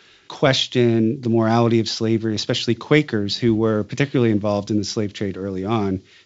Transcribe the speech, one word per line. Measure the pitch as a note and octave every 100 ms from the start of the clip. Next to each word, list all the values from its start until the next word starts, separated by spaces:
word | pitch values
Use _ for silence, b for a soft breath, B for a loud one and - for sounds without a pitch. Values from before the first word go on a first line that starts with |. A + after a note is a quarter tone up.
| b b b
question | - C#3+ B2+ - C3 A#2+ A2+ A2 C#3
the | A#2+
morality | A2+ A2+ A#2 A#2 A#2
of | A2
slavery, | - A2+ A2+ A2
especially | G#2 - B2 -
Quakers | A2+ - D3+ D3 A2 G2+ -
who | A#2
were | A2 A2 G#2+
particularly | G#2 C3+ C#3 C3+ A#2
involved | G#2 G#2 G#2 G#2
in | G#2+
the |
slave | F#2+ A2+ G#2
trade | - G2+ F#2
early | G2 F#2 F#2+
on | A#2 G2 F#2+ b b